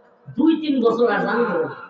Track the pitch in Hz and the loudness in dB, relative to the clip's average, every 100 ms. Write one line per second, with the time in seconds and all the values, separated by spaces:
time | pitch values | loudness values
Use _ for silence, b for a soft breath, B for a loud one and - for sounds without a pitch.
0 | _ _ - - 311 320 311 262 233 226 | _ _ -10 0 2 2 0 0 0 2
1 | 233 196 196 226 226 170 156 - | 2 0 -2 0 0 -2 -4 -8